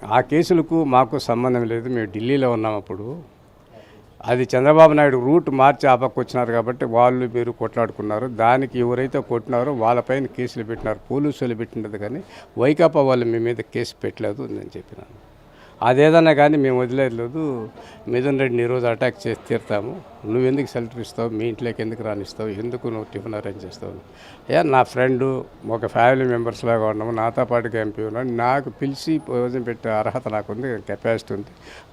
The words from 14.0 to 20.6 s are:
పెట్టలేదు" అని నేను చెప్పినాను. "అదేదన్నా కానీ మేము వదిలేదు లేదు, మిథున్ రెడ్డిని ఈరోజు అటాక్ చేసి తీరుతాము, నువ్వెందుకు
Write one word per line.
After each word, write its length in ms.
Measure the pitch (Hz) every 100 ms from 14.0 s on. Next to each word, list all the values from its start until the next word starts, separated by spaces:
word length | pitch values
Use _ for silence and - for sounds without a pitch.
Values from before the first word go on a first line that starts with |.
పెట్టలేదు" 380 | 110 - 110 104
అని 100 | 120
నేను 180 | 104 95 -
చెప్పినాను. 540 | - - - - - - - - - -
"అదేదన్నా 500 | 117 131 156 165 165
కానీ 240 | 143 147 156
మేము 240 | 135 127
వదిలేదు 360 | 127 135 131 113
లేదు, 520 | 120 147 156 123 110 - - - -
మిథున్ 320 | 123 135 135
రెడ్డిని 220 | 135 120
ఈరోజు 240 | 120 127 120
అటాక్ 400 | 113 127 - 127
చేసి 220 | 110 -
తీరుతాము, 480 | 117 - 107 107 180 - - 104
నువ్వెందుకు 400 | 117 127 135